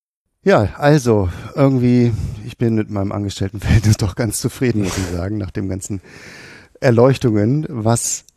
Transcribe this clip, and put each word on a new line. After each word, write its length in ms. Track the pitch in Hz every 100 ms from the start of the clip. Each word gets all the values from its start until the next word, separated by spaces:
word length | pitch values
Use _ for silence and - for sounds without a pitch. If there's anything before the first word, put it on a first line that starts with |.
| _ _ _ _
Ja, 300 | 190 180 101 -
also 520 | 147 151 123 107 90 80 - -
irgendwie, 560 | 139 131 123 123 120 113 - - 120
ich 100 | -
bin 200 | 117 110
mit 120 | 107
meinem 220 | 104 98
Angestelltenverhältnis 840 | 101 101 - 98 98 - 110 104 107
<laughs> 0 |
doch 180 | 98
ganz 260 | - 110 -
zufrieden, 440 | 123 - 123 104
muss 140 | 95 98
ich 80 | 90
sagen, 320 | 87 92 107
nach 120 | 98
den 180 | 104 95
ganzen 320 | 95 - 98 - - - - - - - _
Erleuchtungen, 880 | 139 117 131 127 123 107 107 147 156
was 560 | 123 110 117 - - -